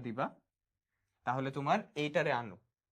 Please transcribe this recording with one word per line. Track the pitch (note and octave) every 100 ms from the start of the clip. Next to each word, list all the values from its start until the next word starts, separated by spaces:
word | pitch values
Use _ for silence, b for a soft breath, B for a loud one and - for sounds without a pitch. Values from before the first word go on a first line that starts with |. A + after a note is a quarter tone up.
| A#2+
দিবা, | A2+ F3 - _ _ _ _ _ _ _ _ -
তাহলে | B2+ C3+ C#3
তোমার | C#3 G3+ - -
এইটারে | D3 D#3+ D3+ B2
আনো, | A#2 F2+ _ _ _